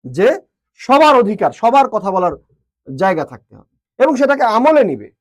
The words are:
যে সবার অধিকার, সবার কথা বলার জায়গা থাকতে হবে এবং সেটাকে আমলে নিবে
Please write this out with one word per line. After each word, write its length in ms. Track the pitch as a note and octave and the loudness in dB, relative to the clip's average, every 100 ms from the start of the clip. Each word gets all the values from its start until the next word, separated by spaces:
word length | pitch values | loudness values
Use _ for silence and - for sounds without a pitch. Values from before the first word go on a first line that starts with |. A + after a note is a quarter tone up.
যে 380 | C3 B2+ A3 G4 _ _ _ | -12 -2 0 0 _ _ _
সবার 420 | _ - C#4 D4+ C4+ | _ -2 2 4 4
অধিকার, 360 | G#3 G#3 - | 0 -2 -4
সবার 380 | - A3+ C4+ C4 | -2 0 2 0
কথা 220 | G#3+ F#3+ | -2 -4
বলার 200 | F#3 F3+ D3 _ _ _ _ - C3+ | -2 -2 -6 _ _ _ _ -18 -4
জায়গা 300 | F#3+ E3 C3+ | -2 -2 -6
থাকতে 300 | A#2 _ A2 | -12 _ -20
হবে 480 | _ _ _ - | _ _ _ -2
এবং 120 | C#4 C4 | 0 0
সেটাকে 280 | C#4 C#4 | 0 0
আমলে 400 | B3 A3 C#4 D4+ | 0 2 2 2
নিবে 280 | G#3+ C3 G#2 _ | 2 -4 -12 _